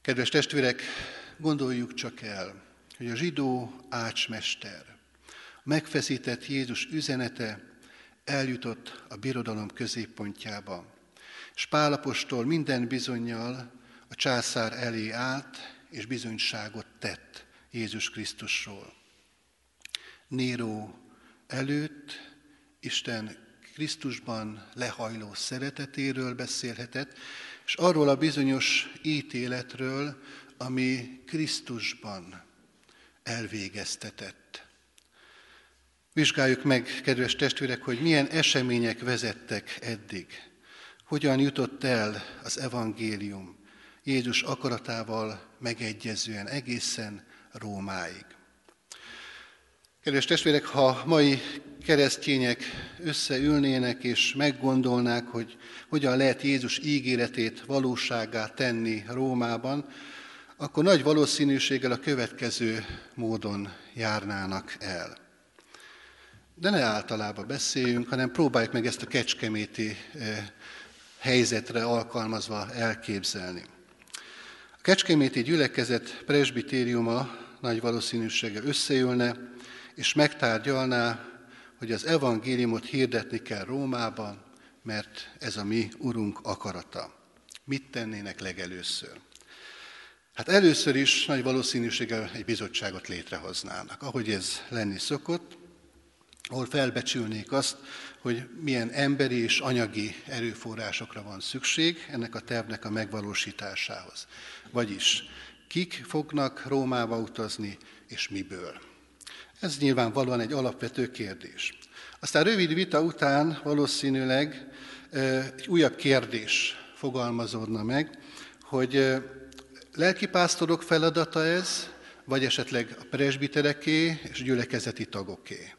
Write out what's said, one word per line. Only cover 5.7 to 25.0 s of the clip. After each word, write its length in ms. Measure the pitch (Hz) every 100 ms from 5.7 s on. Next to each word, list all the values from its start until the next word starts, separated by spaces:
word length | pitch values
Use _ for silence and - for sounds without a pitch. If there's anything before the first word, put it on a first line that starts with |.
| 151 156 151 - 131 - 120 -
Jézus 400 | 139 123 110 -
üzenete 720 | 156 147 131 123 - 113 104 - - - - - _
eljutott 800 | - 143 135 123 120 110 - - -
a 60 | 101
birodalom 520 | 131 123 113 107 101
középpontjába. 1200 | - 113 120 104 - 101 98 110 101 98 90 - - _ - - - - -
És 100 | -
Pál 280 | 151 147
apostol 520 | 143 135 117 - 127 120
minden 420 | 165 143 127 120
bizonnyal 840 | 127 131 123 117 113 117 127 123 - - - -
a 80 | -
császár 580 | 143 123 - 127 110
elé 360 | 117 120 113 107
állt, 480 | 117 127 139 - - - - _
és 160 | 131 107
bizonyságot 800 | 123 117 110 - 113 107 107 - _
tett 460 | 101 82 - - - _ _
Jézus 380 | 120 110 107 -
Krisztusról. 840 | 110 104 - 104 - - 98 - _ _ _ _ _ _ _ _ _ - - - - _
Néró 720 | 131 127 120 113 107 107 - - - - _ _
előtt 640 | 127 135 147 151 - - - - - _ _ _ _
Isten 580 | 123 - - 117 107 - - _ -
Krisztusban 920 | - 151 - 135 113 - 113 107 107 -
lehajló 600 | 127 123 104